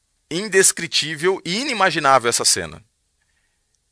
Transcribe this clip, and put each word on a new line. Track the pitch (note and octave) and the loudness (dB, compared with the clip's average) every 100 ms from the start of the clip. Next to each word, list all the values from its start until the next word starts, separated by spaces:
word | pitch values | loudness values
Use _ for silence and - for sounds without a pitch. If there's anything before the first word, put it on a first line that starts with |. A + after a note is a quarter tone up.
| _ _ _ | _ _ _
indescritível | D#3+ G#3+ F#3+ F#3 - E3+ - D3 D#3 E3+ F#3+ D#3+ | -8 -2 2 2 0 -4 -4 -4 -2 -2 -2 -4
e | F#3+ | -4
inimaginável | D4 A3+ F#3+ D#3+ D3 C3+ A#2 | -4 0 0 2 4 4 4
essa | A2+ - | 0 0
cena. | - E2 D#2 - _ _ _ _ _ _ _ _ _ _ | 0 -4 -12 -20 _ _ _ _ _ _ _ _ _ _